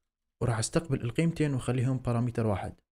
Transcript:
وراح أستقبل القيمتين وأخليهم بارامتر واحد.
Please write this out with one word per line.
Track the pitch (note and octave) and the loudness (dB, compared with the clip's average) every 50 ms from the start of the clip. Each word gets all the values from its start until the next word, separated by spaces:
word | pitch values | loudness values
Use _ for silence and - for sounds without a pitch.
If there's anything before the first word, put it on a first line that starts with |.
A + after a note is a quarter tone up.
| _ _ _ _ _ _ _ - B2 | _ _ _ _ _ _ _ -4 -2
وراح | A#2+ A#2 A2 | -2 0 0
أستقبل | A2+ - - E3+ - - C3 - | -2 -2 0 -2 0 0 -2 -2
القيمتين | - A#2+ - - E3 E3 D#3+ - D3+ D3 C#3 | -2 -2 0 2 2 2 2 2 2 0 0
وأخليهم | B2+ - - B2 C3 B2 C3+ C3 B2 | 0 0 0 0 2 2 2 0 0
بارامتر | - B2 A#2+ A#2 B2 A#2+ A#2 - A2+ | 0 0 0 0 0 0 0 0 0
واحد. | G#2+ G2+ F#2 G#2 G2 F2+ - _ _ | 0 0 0 -2 -6 -10 -12 _ _